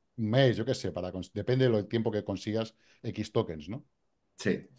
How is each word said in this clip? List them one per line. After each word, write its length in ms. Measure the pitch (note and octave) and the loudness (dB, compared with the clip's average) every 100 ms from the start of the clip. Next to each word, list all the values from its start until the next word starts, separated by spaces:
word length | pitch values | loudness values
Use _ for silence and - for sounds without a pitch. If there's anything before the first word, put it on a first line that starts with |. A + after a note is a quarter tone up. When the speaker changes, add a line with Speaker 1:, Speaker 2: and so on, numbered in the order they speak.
| _ - | _ -6
Speaker 1:
un 120 | G#2+ | 0
mes, 280 | A#2+ C3+ G2+ | 4 6 4
yo 80 | A#2 | 0
qué 100 | B2+ | -2
sé, 160 | F#2+ | -4
para 200 | E2 F2+ | -4 -6
cons-, 200 | F2+ F2 | -8 -8
depende 340 | G#2 G2+ B2+ C3 | -6 0 4 4
del 180 | A2 G2 | 4 2
tiempo 240 | A#2 A2+ | 0 0
que 120 | G#2 | -2
consigas 520 | G2 G2 - G#2+ A2 - _ _ | -2 -4 -2 -4 -4 -10 _ _
X 300 | A#2 - G#2 | -10 -6 -2
tokens, 380 | A#2+ A2 D#2 D2+ | 0 -2 -4 -10
¿no? 160 | B2 - _ _ _ _ - | -12 -14 _ _ _ _ -6
Speaker 2:
Sí. 300 | G#2 F#2+ - | -2 -2 -4